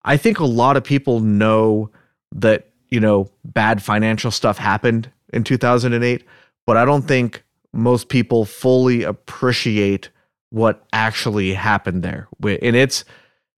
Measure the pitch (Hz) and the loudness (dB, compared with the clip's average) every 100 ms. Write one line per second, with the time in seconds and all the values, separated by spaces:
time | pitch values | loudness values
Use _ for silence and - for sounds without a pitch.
0 | - 143 226 202 147 117 123 139 - 139 | -2 0 2 0 0 2 2 2 0 -2
1 | 139 117 110 101 110 110 110 107 107 _ | 0 0 0 2 2 4 2 0 -4 _
2 | _ _ _ - 110 107 - _ _ 120 | _ _ _ -2 0 0 -2 _ _ 0
3 | 107 101 98 _ - - 110 110 - 107 | 2 2 0 _ -8 -2 0 0 -2 0
4 | 110 110 120 - 113 101 107 101 123 113 | 0 -2 -4 -2 -2 -2 -2 0 0 -2
5 | 113 _ _ - 117 131 120 123 123 117 | -4 _ _ -6 -2 0 2 0 0 0
6 | 120 123 _ _ _ _ - 113 123 147 | -2 -4 _ _ _ _ 0 2 2 2
7 | 135 131 120 - _ _ _ 113 120 123 | 0 0 -2 -6 _ _ _ -2 0 0
8 | - 131 113 117 104 - 131 127 127 120 | 0 -2 0 0 -2 -2 2 2 2 0
9 | 85 104 - - 127 120 123 104 101 98 | -2 -8 -12 -4 -2 -2 -2 0 0 -2
10 | - _ _ _ _ 110 113 98 _ 110 | -6 _ _ _ _ 0 0 0 _ -2
11 | 110 - 120 104 95 95 110 101 - 90 | -2 -2 -4 -2 -2 -2 -2 -2 -2 -6
12 | 82 69 - - 104 98 120 117 135 - | -6 -8 -14 -8 -6 -2 0 2 2 -2
13 | - - _ _ _ | -10 -20 _ _ _